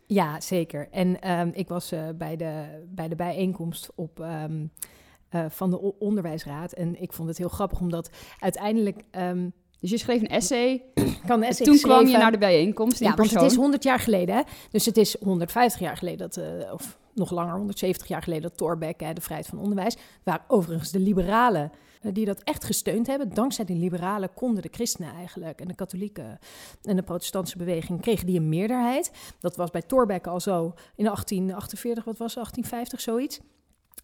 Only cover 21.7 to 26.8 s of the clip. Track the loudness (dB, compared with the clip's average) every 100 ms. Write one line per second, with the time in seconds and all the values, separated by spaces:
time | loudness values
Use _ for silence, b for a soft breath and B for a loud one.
21.7 | B B B -6 -2 -2 -2 -4 -6 -4
22.7 | -2 -2 -2 0 -2 -2 0 0 -2 -4
23.7 | -2 -2 -2 -4 -4 -4 -4 -2 -2 -4
24.7 | -6 -6 -6 -10 -12 -14 -12 -12 -12 -12
25.7 | -10 -8 -8 -10 -10 -14 -16 B B B
26.7 | B